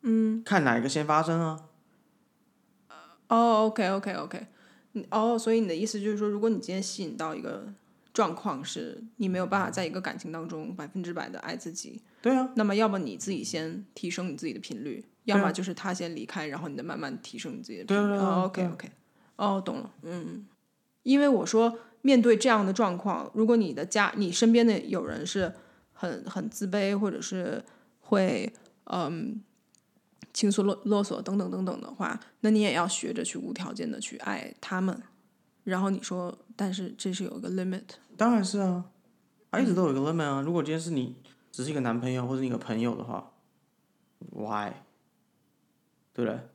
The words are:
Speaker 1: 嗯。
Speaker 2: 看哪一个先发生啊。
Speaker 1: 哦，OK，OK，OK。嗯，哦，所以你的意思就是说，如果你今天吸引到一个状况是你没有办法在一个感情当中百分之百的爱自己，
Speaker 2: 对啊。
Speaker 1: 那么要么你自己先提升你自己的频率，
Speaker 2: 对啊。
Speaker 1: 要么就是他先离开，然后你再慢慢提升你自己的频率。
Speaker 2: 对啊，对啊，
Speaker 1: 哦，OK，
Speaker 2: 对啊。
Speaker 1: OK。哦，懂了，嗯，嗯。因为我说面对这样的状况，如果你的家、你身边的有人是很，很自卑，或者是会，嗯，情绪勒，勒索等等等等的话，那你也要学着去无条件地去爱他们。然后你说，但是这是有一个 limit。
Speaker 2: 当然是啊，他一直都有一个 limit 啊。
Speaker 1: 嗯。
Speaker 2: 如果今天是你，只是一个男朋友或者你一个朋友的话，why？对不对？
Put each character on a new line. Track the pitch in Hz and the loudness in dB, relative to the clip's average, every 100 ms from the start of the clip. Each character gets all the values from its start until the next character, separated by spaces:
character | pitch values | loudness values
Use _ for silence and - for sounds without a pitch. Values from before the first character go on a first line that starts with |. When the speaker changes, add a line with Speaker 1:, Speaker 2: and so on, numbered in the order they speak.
Speaker 1:
嗯。 | 247 220 220 220 | 4 4 4 2
Speaker 2:
看 | 226 196 | 2 4
哪 | 143 117 | 6 4
一 | |
个 | 123 | 2
先 | 147 | 0
发 | 151 156 | 4 4
生 | 160 165 | 4 2
啊。 | 165 156 - _ _ _ _ _ _ _ _ _ _ _ _ 156 165 165 _ | 0 -2 -12 _ _ _ _ _ _ _ _ _ _ _ _ -20 -20 -20 _
Speaker 1:
哦， | 226 233 220 220 | 6 8 6 4
OK，OK，OK。 | 220 190 196 202 185 185 - 220 _ - _ _ | 2 2 2 -2 -6 -6 -10 -12 _ -20 _ _
嗯， | 220 - | -10 -2
哦， | 214 226 233 | 2 2 2
所 | 226 | 4
以 | 226 | 2
你 | 208 | 2
的 | |
意 | 165 | 0
思 | 214 214 | -2 -2
就 | 202 | -2
是 | 208 | -2
说， | 208 | 0
如 | 208 | 0
果 | 226 | 2
你 | 208 | 0
今 | - | -2
天 | 190 | -4
吸 | 185 - | -4 -6
引 | 175 | -8
到 | - 160 | -6 -6
一 | 156 | -6
个 | - 196 208 202 _ _ _ | -8 -10 -12 -18 _ _ _
状 | - 202 | 0 0
况 | 165 208 139 | 0 -6 -6
是 | 147 - 156 - 226 _ | -6 -8 -10 -12 -16 _
你 | 196 | -2
没 | 180 | 0
有 | 185 | 2
办 | 196 | 0
法 | 185 | 0
在 | - | -2
一 | 175 | -4
个 | 185 | -4
感 | 185 - | -6 -8
情 | 170 | -8
当 | 165 165 | -10 -8
中 | 165 156 | -8 -8
百 | 185 147 | -10 -8
分 | 190 | -8
之 | 175 | -6
百 | 175 - | -6 -8
的 | - | -10
爱 | - | -10
自 | 170 - | -10 -10
己， | 175 - - _ _ | -12 -12 -16 _ _
Speaker 2:
对 | 233 | 2
啊。 | 262 254 | 2 2
Speaker 1:
那 | 254 | 2
么 | 214 | 2
要 | 202 220 | 4 2
么 | 196 | 2
你 | 147 90 | -4 -6
自 | - | -6
己 | 185 | -4
先 | - 165 160 170 196 | -4 -6 -6 -8 -12
提 | - 175 | -8 -6
升 | 170 180 | -4 -6
你 | |
自 | 135 160 | -6 -8
己 | |
的 | 120 | -8
频 | - 107 | -10 -10
率， | 139 - - _ - | -8 -10 -14 _ 2
Speaker 2:
对 | |
啊。 | 202 | 4
Speaker 1:
要 | |
么 | 190 | 4
就 | 185 | 0
是 | 185 | -4
他 | 175 196 | -4 -6
先 | 185 170 160 | -4 -6 -8
离 | |
开， | 113 190 151 | -8 -8 -6
然 | 139 | -6
后 | 156 | -8
你 | 139 | -8
再 | |
慢 | 165 156 | -8 -8
慢 | 147 135 | -8 -8
提 | - - | -12 -12
升 | - - | -10 -12
你 | |
自 | - | -12
己 | 98 | -12
的 | |
频 | - | 0
率。 | 202 | 2
Speaker 2:
对 | 208 202 | 2 2
啊， | |
对 | |
啊， | |
Speaker 1:
哦， | 196 185 | 2 2
OK， | 185 185 | 2 0
Speaker 2:
对 | |
啊。 | 180 | -2
Speaker 1:
OK。 | 165 - - _ _ _ _ | -4 -12 -18 _ _ _ _
哦， | 202 196 | 0 0
懂 | 190 - | -2 -6
了， | - - | -10 -14
嗯， | 147 175 160 | -12 -10 -8
嗯。 | 175 202 _ _ _ _ _ | -12 -16 _ _ _ _ _
因 | - 269 | 4 6
为 | 285 | 6
我 | 240 | 4
说 | 180 220 233 233 - _ | 4 4 4 2 -14 _
面 | 269 262 | 6 8
对 | 233 | 8
这 | 220 254 | 6 6
样 | 220 | 4
的 | 196 | 4
状 | 190 214 180 | 2 2 2
况， | 202 165 - | -2 -2 -4
如 | - | 2
果 | 220 233 | 6 6
你 | 196 | 4
的 | 131 | 0
家、 | 175 214 202 - | -2 2 2 2
你 | 196 | -2
身 | 170 233 | 4 6
边 | 226 233 | 8 8
的 | 220 | 4
有 | - 185 | 0 -4
人 | 78 76 170 | -4 -6 -4
是 | 196 175 - - _ _ | -2 -2 -4 -20 _ _
很， | _ 180 101 | _ -6 -6
很 | - - 220 | -6 -6 -6
自 | - 202 | -6 -2
卑， | 202 196 202 | 0 0 0
或 | 202 | 0
者 | 175 | -2
是 | - 190 180 - - - _ _ | -6 -4 -4 -6 -8 -20 _ _
会， | - 202 185 - 92 - - _ | 0 2 4 0 -4 -10 -20 _
嗯， | - 180 151 165 151 220 - _ _ _ _ _ _ _ - | -8 -4 -4 -4 -6 -8 -12 _ _ _ _ _ _ _ -12
情 | - 208 | 0 2
绪 | 202 | 4
勒， | 202 - | 2 0
勒 | - 202 | 2 2
索 | 202 - | 2 -4
等 | - 196 | -2 -2
等 | 185 | -2
等 | 185 | -2
等 | 185 - | -4 -4
的 | - | -10
话， | - 180 - - _ | -6 -6 -6 -12 _
那 | 214 | 4
你 | 214 | 4
也 | 208 | 4
要 | 147 175 | 2 0
学 | - 165 | 0 -4
着 | - | -4
去 | 165 - | -4 -6
无 | - | -8
条 | - 185 | -8 -8
件 | - 78 | -6 -6
地 | 71 | -6
去 | - - | -10 -10
爱 | - - - - | -6 -6 -8 -14
他 | - 185 | -6 -2
们。 | 190 - - _ _ _ _ _ | -2 -4 -10 _ _ _ _ _
然 | - 185 | -4 0
后 | 196 | 0
你 | 190 | 0
说， | - 180 180 - _ - | -4 -6 -6 -10 _ -4
但 | 196 | -4
是 | 185 185 - | -2 -6 -6
这 | 196 | -6
是 | 185 | -4
有 | 185 - | -6 -6
一 | |
个 | 180 | -4
limit。 | 185 185 185 - - _ - | -4 -2 -4 -10 -20 _ 0
Speaker 2:
当 | 226 | 4
然 | 240 | 4
是 | 190 202 | 2 0
啊， | 190 180 180 _ _ _ _ _ _ | 0 0 -4 _ _ _ _ _ _
他 | - | 0
一 | 254 | 2
直 | |
都 | 180 | 4
有 | 175 | 2
一 | |
个 | 135 | 2
limit | 139 165 | 0 0
啊。 | 147 139 | 0 0
Speaker 1:
嗯。 | |
Speaker 2:
如 | 139 | 0
果 | 170 | 0
今 | 151 | 0
天 | 160 | -2
是 | 165 | -2
你， | 151 123 127 - _ _ | -2 -4 -8 -20 _ _
只 | - | -8
是 | 127 | -4
一 | |
个 | 147 | -2
男 | 123 117 | 0 0
朋 | 127 | -2
友 | 127 123 | -2 -2
或 | |
者 | 131 | -2
你 | 131 | -2
一 | |
个 | 117 | -4
朋 | - 110 | -4 -2
友 | 117 - | 0 -2
的 | |
话， | 117 113 - _ _ _ _ _ _ _ _ _ - | -6 -8 -10 _ _ _ _ _ _ _ _ _ -18
why？ | - 107 107 104 - - _ _ _ _ _ _ _ _ _ _ _ _ | -10 -6 -4 -4 -8 -18 _ _ _ _ _ _ _ _ _ _ _ _
对 | - | -4
不 | 117 | -4
对？ | 113 - | -4 -10